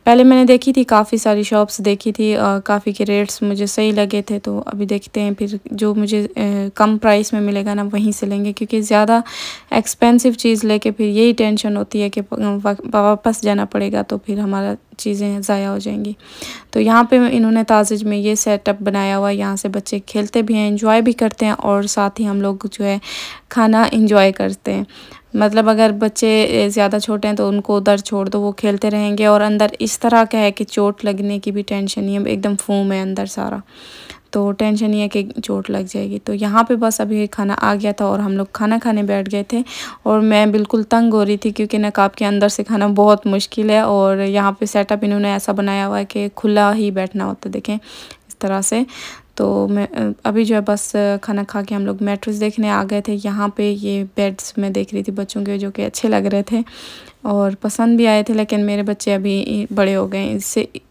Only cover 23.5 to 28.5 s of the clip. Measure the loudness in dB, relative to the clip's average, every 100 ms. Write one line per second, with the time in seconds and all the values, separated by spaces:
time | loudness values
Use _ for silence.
23.5 | 2 4 4 4 4 4 6 4 2 -4
24.5 | -4 -6 -6 -6 -14 -20 -20 _ 0 2
25.5 | 4 4 4 2 2 -2 0 2 2 2
26.5 | 2 0 2 0 0 -2 -2 -2 0 0
27.5 | -2 0 0 2 2 0 -4 -2 -2 -4